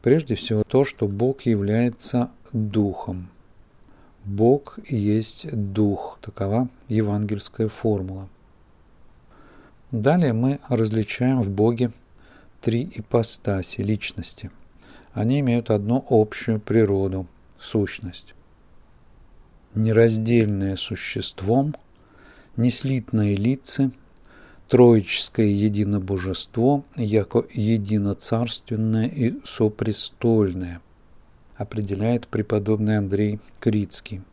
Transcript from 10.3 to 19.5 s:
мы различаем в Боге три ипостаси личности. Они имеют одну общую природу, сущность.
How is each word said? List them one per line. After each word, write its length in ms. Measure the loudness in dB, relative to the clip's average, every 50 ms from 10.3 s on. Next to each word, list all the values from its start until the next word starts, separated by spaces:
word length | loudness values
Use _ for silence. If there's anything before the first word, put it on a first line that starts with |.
| 2
мы 260 | 2 2 0 0 -2 -4
различаем 760 | -2 0 0 0 0 0 -2 -2 -2 -4 -2 0 2 2 2
в 80 | 0 -2
Боге 420 | 0 2 2 2 4 2 -2 -2 -2 -8 -20 _ -20 -20 -20 -20 -20 -20 -20 -20 -20 -6
три 280 | -4 -2 -2 0 -2 -4 -10
ипостаси 840 | -14 -10 _ 0 0 0 0 -6 -6 -4 -2 -2 -2 -4 -6 -6 -6
личности. 680 | -2 -2 -2 -2 -4 -8 -10 -10 -12 -12 -12 -14 -16 -18 -18 -20 -20 -20 _ -20 -20 -20 -20 -20 -20 -12 -6
Они 280 | -2 0 0 0 2
имеют 280 | 2 2 0 0 2 2
одну 360 | 0 0 2 0 0 -2 0 2
общую 500 | 4 4 4 4 -2 -8 -4 -2 -2 -2
природу, 680 | -2 2 4 4 4 4 2 0 0 -2 -2 -4 -6 -10 _ _ _ -20 -20 _
сущность. 720 | -16 -4 -2 0 0 0 -4 -10 -12 -14 -14 -14 -20 -20 -20 -20 -20 _ -20 _ _ -20 -20 -20 -20 _ -20 -20 -20 -20 -20 -20 -20 -20 -20 -20 -20 -20